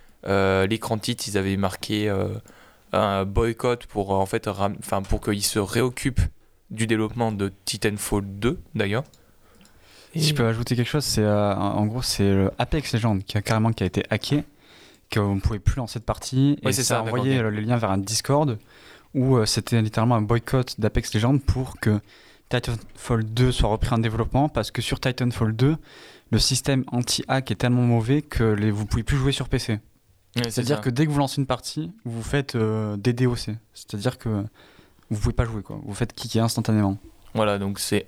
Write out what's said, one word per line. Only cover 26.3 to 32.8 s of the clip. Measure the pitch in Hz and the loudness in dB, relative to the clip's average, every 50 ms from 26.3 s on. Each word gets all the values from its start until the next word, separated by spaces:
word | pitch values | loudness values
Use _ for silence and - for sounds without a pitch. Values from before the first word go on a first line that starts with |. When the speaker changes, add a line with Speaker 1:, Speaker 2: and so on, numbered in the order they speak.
Speaker 2:
le | 117 110 | 2 2
système | - - 135 123 - - 139 131 123 - | 2 2 0 0 0 0 0 0 0 -2
anti-hack | - 120 123 - - - - - 131 135 131 - | -2 -2 -2 -2 -2 -4 -2 -2 -2 -2 0 -2
est | - | -4
tellement | - - 123 123 123 | 0 2 2 4 4
mauvais | 123 120 117 117 110 117 139 151 | 4 4 4 2 4 2 2 0
que | 151 - - - 117 | 0 -2 0 2 2
les, | 110 107 101 104 107 | 4 4 4 2 2
vous | 104 104 107 | 2 0 -2
pouvez | 101 - 117 | -2 -2 -4
plus | 110 - 143 | 0 0 0
jouer | 139 131 143 | 2 2 0
sur | 135 - 127 - | 0 0 -2 -2
P | - 127 | -2 -4
C. | - - | -2 -2
Speaker 1:
Ouais, | 110 104 - _ _ _ _ _ _ _ _ _ _ | -4 -4 -4 _ _ _ _ _ _ _ _ _ _
c'est | 120 120 117 | -2 -2 -2
Speaker 2:
C'est-à-dire | 110 123 117 113 147 | -2 -2 0 0 0
Speaker 1:
ça. | 139 | 0
Speaker 2:
que | 107 135 | 0 -2
dès | 120 127 160 | 0 2 0
que | 151 | 2
vous | 147 143 | 2 2
lancez | 143 131 - 143 | 0 0 0 -2
une | 135 | -2
partie, | - 127 120 - - - 151 156 170 180 - _ | -2 -2 -4 -4 -8 -8 -8 -8 -8 -10 -12 _
vous | 123 117 117 | -8 -8 -8
faites, | 113 - - 143 135 - - | -6 -2 -2 -2 -2 -2 -2
euh, | 117 110 110 110 110 | 0 0 0 0 -2